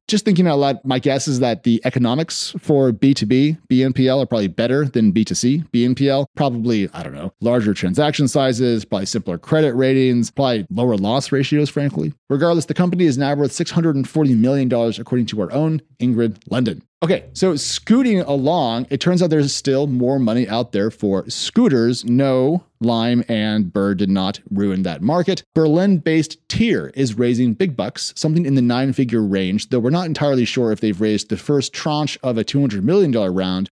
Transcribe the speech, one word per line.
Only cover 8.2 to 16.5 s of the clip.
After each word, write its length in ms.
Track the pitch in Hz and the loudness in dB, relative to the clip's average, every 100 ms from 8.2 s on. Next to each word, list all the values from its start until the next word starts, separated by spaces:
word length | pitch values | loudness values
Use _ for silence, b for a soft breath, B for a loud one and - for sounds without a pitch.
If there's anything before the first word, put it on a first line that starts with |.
| 139 | 0
sizes, 560 | 151 135 117 127 117 | 2 0 2 0 0
probably 220 | - 98 95 | -2 -6 -4
simpler 320 | 113 95 87 | -6 -4 -8
credit 340 | - 156 151 | 0 2 2
ratings, 580 | 120 131 135 131 120 110 | 2 2 4 2 2 0
probably 200 | - 135 117 90 | 0 0 0 -4
lower 280 | 98 123 104 | -2 0 2
loss 340 | 101 131 - | 0 0 0
ratios, 400 | 139 135 147 147 | -2 0 0 0
frankly. 420 | - 143 151 151 - - | -2 -4 -2 -6 -6 -4
Regardless, 360 | 139 170 170 | 0 2 0
the 100 | - | -2
company 300 | - 180 180 | -2 0 2
is 120 | 170 127 | 2 2
now 160 | 139 143 | 0 0
worth 160 | 143 | -2
six 180 | - 170 | -2 -4
hundred 240 | - 165 | 0 0
and 140 | 139 131 | 0 -2
forty 260 | 156 147 | 0 2
million 340 | 117 123 139 127 | 4 2 2 0
dollars, 300 | 120 117 104 | 0 0 -4
according 280 | 117 127 113 | -4 -2 -2
to 140 | 107 | -4
our 120 | 90 | -4
own 280 | 135 156 156 - - | -2 -2 -2 -6 -6
Ingrid 380 | 123 113 117 92 - | -2 0 -2 -4 -6